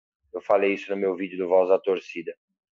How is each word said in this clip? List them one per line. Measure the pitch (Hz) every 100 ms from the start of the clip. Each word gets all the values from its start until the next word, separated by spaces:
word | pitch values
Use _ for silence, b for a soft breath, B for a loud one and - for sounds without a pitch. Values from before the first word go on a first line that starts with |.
| _ _ _
Eu | 87
falei | - 104 98
isso | 98 -
no | 98
meu | 98 90
vídeo | 95 90
do | 90
Voz | 92 92
da | 95
Torcida. | - 90 - 85 80 - _ _ _